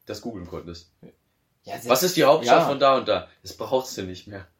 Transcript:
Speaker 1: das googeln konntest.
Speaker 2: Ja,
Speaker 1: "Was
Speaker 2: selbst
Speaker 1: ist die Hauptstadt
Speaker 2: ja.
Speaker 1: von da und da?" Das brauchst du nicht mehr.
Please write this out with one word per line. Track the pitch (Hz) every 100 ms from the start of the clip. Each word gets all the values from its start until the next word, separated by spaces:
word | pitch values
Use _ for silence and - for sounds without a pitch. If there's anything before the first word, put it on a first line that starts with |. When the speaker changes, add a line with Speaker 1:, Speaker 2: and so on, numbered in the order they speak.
| -
Speaker 1:
das | 104
googeln | 120 104 85
konntest. | 82 80 85 _ _ - _ _ _ _ _
Speaker 2:
Ja, | - 101
Speaker 1:
"Was |
Speaker 2:
selbst | 120 131
Speaker 1:
ist | 180 160
die |
Hauptstadt | 135 143 120 -
Speaker 2:
ja. | 147
Speaker 1:
von | 135
da | 139 131
und | 107
da?" | 95 - _
Das | 95 -
brauchst | 110 131 - -
du |
nicht | 92 90 104
mehr. | 101 90